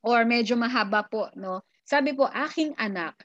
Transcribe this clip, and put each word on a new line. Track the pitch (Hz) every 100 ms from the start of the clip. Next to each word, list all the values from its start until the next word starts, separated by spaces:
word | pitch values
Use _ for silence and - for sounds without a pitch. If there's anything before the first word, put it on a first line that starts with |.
Or | 226 240
medyo | 226 240 220
mahaba | 240 233 247 208 208
po, | 208 220 202
no? | - 190 185 - _
Sabi | - 277 277
po, | 269
"Aking | 269 - 302 - 311 285
anak | 220 185 165 -